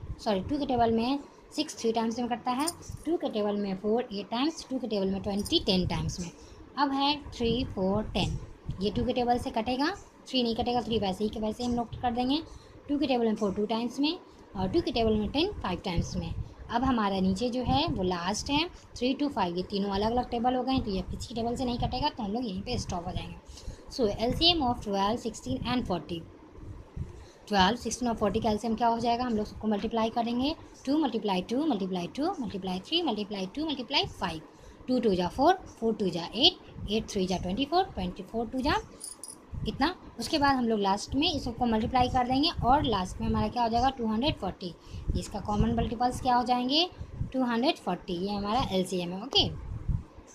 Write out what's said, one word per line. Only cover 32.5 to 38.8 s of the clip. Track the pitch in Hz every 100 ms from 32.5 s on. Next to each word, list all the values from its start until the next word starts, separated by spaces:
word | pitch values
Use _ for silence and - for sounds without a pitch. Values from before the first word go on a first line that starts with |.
| 196 190 185
three | - 330
multiply | 320 208 202 196 190 285
two | 320
multiply | 262 240 294 392 -
five, | 185 160 - - - - -
टू | 254
टू | 220 185
जा | 175
फ़ोर, | - 302 381 - -
फ़ोर | 226 220
टू | 185
जा | 165 170 190
एट, | 339 - - - 185
एट | 220 214
थ्री | 202 185
जा | 180
ट्वेंटी | 180 202 277
फ़ोर, | 349 381 214
ट्वेंटी | 185 -
फ़ोर | 190 226 233
टू | 262
जा | 262 403